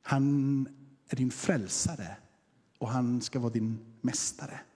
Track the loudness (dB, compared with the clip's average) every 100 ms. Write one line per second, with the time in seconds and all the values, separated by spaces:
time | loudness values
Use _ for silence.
0 | 2 2 4 4 4 2 0 -6 -20 -20
1 | _ 0 0 0 2 2 2 -2 -2 -2
2 | -10 -12 -18 _ _ _ _ _ -2 0
3 | 2 0 -2 -2 0 0 0 -2 -8 -4
4 | -2 0 -4 -6 -12 -12 -16